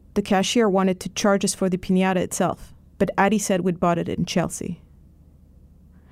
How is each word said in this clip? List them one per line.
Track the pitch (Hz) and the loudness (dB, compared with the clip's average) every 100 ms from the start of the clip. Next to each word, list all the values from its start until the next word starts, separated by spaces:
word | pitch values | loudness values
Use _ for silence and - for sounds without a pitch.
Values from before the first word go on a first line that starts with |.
| - | -6
the | 208 | -4
cashier | 202 190 196 247 220 | 0 2 2 2 2
wanted | 190 190 185 | 4 2 0
to | 185 | -6
charge | - 208 196 196 | -2 2 2 0
us | |
for | - 190 | -2 -2
the | 180 | -2
piñata | - 185 185 185 | 0 2 2 0
itself, | - - 175 - - - - - | -4 -2 -2 -4 -12 -20 -20 -2
but | 190 - | -2 2
Addie | 196 214 | 2 2
said | - 185 | 0 0
we'd | 185 170 | 0 0
bought | 175 170 | 0 0
it | 170 | -2
in | - 175 | -4 -2
Chelsea. | 180 170 - - 170 - - - - - - - - - - - - - | -2 -2 -4 -10 -10 -14 -20 -20 -20 -20 -20 -20 -20 -20 -20 -20 -20 -20